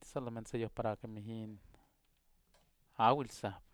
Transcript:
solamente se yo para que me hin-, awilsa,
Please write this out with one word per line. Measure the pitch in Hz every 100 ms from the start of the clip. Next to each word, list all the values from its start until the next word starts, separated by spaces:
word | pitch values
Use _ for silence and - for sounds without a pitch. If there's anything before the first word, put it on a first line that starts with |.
solamente | - 143 120 117 113
se | 120
yo | 113
para | - 110 104
que | 113
me | 107
hin-, | 107 113 107 104 - - - _ _ _ _ _ _ - _ _ _ -
awilsa, | 113 143 120 - 101 92 -